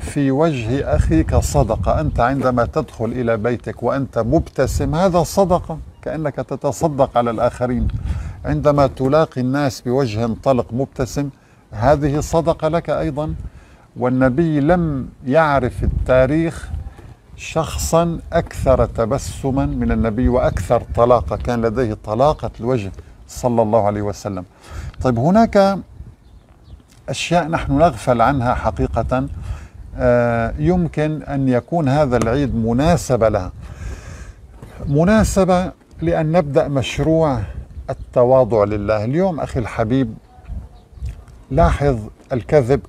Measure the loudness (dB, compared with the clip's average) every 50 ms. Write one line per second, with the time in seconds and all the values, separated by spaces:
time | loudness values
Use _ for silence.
0 | -10 -6 -4 -2 0 0 2 2 2 2 0 -2 -2 -2 -4 -4 -2 0 0 2
1 | 2 2 2 2 2 2 2 0 0 2 2 2 2 2 0 0 0 0 0 0
2 | -2 -2 0 0 0 2 0 0 0 0 0 0 0 0 -2 -4 -4 -4 -6 -6
3 | -6 -4 -4 -2 -2 -2 -2 0 0 -2 -4 -4 -6 -10 -8 -4 -4 -4 -2 -2
4 | -4 -4 -2 -2 0 2 0 0 0 -2 -2 -2 -2 0 0 -2 -2 -2 0 0
5 | 0 2 2 2 0 0 0 0 2 2 2 0 -2 -6 -10 -12 -14 -16 -20 -12
6 | -10 -8 -6 -4 -4 -4 -6 -6 -8 -8 -8 -4 -4 -4 -2 0 -2 0 2 2
7 | 0 2 2 2 0 2 0 0 0 0 0 -2 -2 -2 -2 -2 -2 -2 -2 -4
8 | -6 -6 -6 -6 -8 -10 -12 -10 -6 -4 -4 2 2 2 4 4 2 2 0 -2
9 | 0 2 2 2 2 0 -2 -4 -2 -2 0 0 -2 -2 -4 -4 -4 -2 0 0
10 | 0 0 0 -2 -2 -2 -4 -2 0 2 2 2 0 -2 -4 -4 -4 -4 -4 -6
11 | -6 -4 -4 -6 -6 -6 -10 _ _ _ _ _ _ _ -8 0 2 2 4 4
12 | 2 0 0 -2 -2 0 0 0 0 0 -2 0 -2 -2 -2 -2 -2 -2 -2 -2
13 | -2 -4 -4 -4 -6 -6 -6 -8 -10 -14 -16 -18 -20 -20 -20 -20 -20 _ _ -2
14 | 0 0 2 4 4 4 4 2 2 2 2 2 4 4 2 2 2 0 -2 -4
15 | -6 -10 -12 -10 -4 2 2 4 4 4 2 2 0 0 -2 -2 -2 -2 -2 -2
16 | 0 2 4 4 4 4 2 0 0 -2 -4 -8 -10 -10 -10 -10 -10 -12 -16 -18
17 | -20 -20 -20 -20 _ -20 -20 -16 -16 -6 -4 -4 -2 -2 -4 -6 -2 2 2 2
18 | 2 2 -2 -6 -6 -2 -2 -2 -2 -2 -6 -2 2 2 4 4 2 0 0 -2
19 | -2 0 -2 -4 -4 -8 -8 -6 -4 -2 -2 0 -2 -2 -2 -2 0 0 0 0
20 | 0 0 0 0 2 2 2 2 2 0 0 -2 0 0 0 0 0 -2 2 2
21 | 4 4 4 2 2 -2 -4 -4 -2 -4 -2 0 0 0 0 0 -2 -2 -4 -6
22 | -6 -4 0 2 2 2 2 0 -6 -8 -8 -6 -4 -2 -2 -2 -2 -6 -10 -14
23 | -18 -20 -20 -20 -20 -18 -10 -4 -4 0 2 2 2 4 2 2 2 2 0 -2
24 | -4 -6 -6 -6 -8 -8 -8 -8 -10 -12 _ _ -20 -18 -16 -14 -14 -14 -10 -2
25 | -2 0 0 2 2 4 4 4 4 4 4 4 4 4 2 -2 -6 -12 -18 -20
26 | -20 -20 -20 _ _ -20 -20 -20 _ _ -20 _ -20 -20 -20 -20 _ _ _ -16
27 | -12 -10 -8 -6 -4 0 0 0 0 0 -2 -4 -2 -2 2 4 4 4 2 0
28 | 0 0 2 4 4 2 2 2 0 0 -2 0 -2 -2 -2 -2 -2 -2 -2 -2
29 | -2 0 -2 -2 -2 -4 -8 -10 -10 -10 -10 -10 -12 -18 -20 -20 -20 -14 -6 0
30 | 2 2 4 4 2 2 0 0 -2 -2 -2 -2 0 2 2 2 0 0 0 -2
31 | -2 -2 -2 -6 -6 -6 -4 -2 0 2 2 0 0 -2 -2 0 0 2 2 2
32 | 2 2 2 2 2 2 0 0 0 0 0 -2 0 0 0 2 2 2 2 2
33 | 2 0 2 4 4 2 2 0 -2 -6 -10 -14 -16 -16 -16 -12 -12 -10 -12 -12
34 | -14 -16 -16 -16 -16 -18 -20 -20 -20 -20 -20 -20 -20 -20 -14 -10 -6 0 0 2
35 | 4 4 4 4 4 2 2 2 2 4 2 2 0 -2 -6 _ _ _ -10 -4
36 | -2 0 0 0 0 2 2 2 2 2 2 2 2 2 0 -2 -2 -2 -2 0
37 | 2 2 4 4 4 2 2 -2 -4 -6 -8 -12 -14 -14 -16 -12 -10 -10 -10 -10
38 | -12 -2 2 4 6 6 6 6 4 4 4 2 2 2 0 -2 0 0 0 0
39 | 0 0 0 0 0 0 -2 -4 -6 -4 -4 -4 -6 -4 -4 -4 -2 0 2 0
40 | 0 -2 -4 -10 -18 _ -20 -20 -16 -12 -12 -12 -12 -14 -20 -20 -20 _ -14 -10
41 | -10 -10 -10 -12 -16 -20 -20 -20 -12 -2 2 2 4 4 2 2 0 0 0 0
42 | -4 -10 -14 -20 -10 -6 -6 -6 -2 2 2 2 4 4 2 0 0